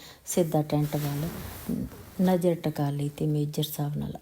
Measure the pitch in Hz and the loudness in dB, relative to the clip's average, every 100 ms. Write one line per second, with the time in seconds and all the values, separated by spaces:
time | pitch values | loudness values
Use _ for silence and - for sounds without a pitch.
0 | - - - - 160 156 151 147 147 151 | -20 -16 -4 0 2 2 2 2 0 -2
1 | 147 143 165 - - - - - - - | -2 -4 -4 -6 -10 -10 -6 -4 -6 -10
2 | - - 180 180 175 170 151 151 143 143 | -8 2 4 6 4 2 0 0 0 0
3 | 143 - 156 151 147 151 151 - 147 147 | -2 -2 0 2 0 -2 -2 -2 -4 -4
4 | 143 - | -6 -6